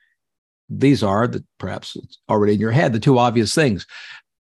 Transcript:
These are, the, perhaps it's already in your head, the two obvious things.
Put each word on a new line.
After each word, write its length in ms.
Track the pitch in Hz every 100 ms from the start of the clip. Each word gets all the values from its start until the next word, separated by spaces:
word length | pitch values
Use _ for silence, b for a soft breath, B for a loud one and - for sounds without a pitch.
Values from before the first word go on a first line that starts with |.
| _ _ _ _ _ _ _
These 340 | 101 135 120
are, 240 | 104 101 120
the, 160 | - - _
perhaps 380 | 95 98 - -
it's 240 | - - -
already 240 | 110 104
in 60 | 104
your 120 | 113
head, 220 | 127 165
the 60 | 110
two 180 | 139 123
obvious 380 | 123 117 104 165
things. 320 | 143 90 - B B B _ _